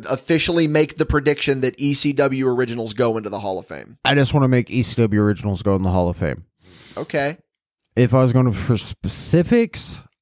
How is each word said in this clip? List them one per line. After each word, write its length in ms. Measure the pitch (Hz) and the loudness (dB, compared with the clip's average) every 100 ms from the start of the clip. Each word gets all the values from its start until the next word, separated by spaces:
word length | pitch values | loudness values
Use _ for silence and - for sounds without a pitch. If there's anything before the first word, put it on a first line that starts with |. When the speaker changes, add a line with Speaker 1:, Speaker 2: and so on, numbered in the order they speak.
| - | -2
Speaker 1:
officially 580 | 131 - 160 - 170 156 | -6 0 0 2 0 2
make 280 | 151 156 - | 2 0 0
the 80 | 156 | 0
prediction 540 | 151 143 143 - 135 | 0 0 0 0 0
that 140 | 127 - | -2 -2
E 160 | 143 | -2
C 200 | 139 147 | 0 0
W 340 | 143 139 131 131 | 0 0 0 0
originals 460 | 123 123 117 113 | 0 -2 -4 -6
go 240 | 104 117 113 | -2 0 0
into 120 | 104 | -4
the 100 | 101 | -6
Hall 180 | 101 92 | -6 -6
of 80 | - | -8
Fame? 300 | 71 - - 131 | -14 -16 -6 0
Speaker 2:
I 100 | 143 | 2
just 180 | 131 | 2
wanna 140 | 147 131 | 2 4
make 240 | 123 - | 4 2
E 100 | 127 | -2
C 140 | 117 - | -2 0
W 260 | 113 104 | 2 4
originals 400 | 104 101 104 92 | 2 0 -2 -4
go 140 | 104 98 | 0 0
in 60 | |
the 80 | 95 | 0
Hall 180 | 92 87 | 0 0
of 80 | 82 | -2
Fame. 280 | 82 64 - _ _ - - - | -4 -6 -12 _ _ -20 -16 -14
Speaker 1:
Okay. 400 | 151 151 139 165 _ _ _ _ _ - | -6 -4 -4 -6 _ _ _ _ _ 0
Speaker 2:
If 180 | 123 | 2
I 80 | 131 | 4
was 120 | 127 | 4
going 180 | 127 127 | 4 2
for 240 | 92 92 113 | 0 -2 -2
specifics, 1300 | - - - - - 160 170 240 226 - - - - _ | -4 -8 -6 -6 0 0 4 2 2 -2 -8 -10 -16 _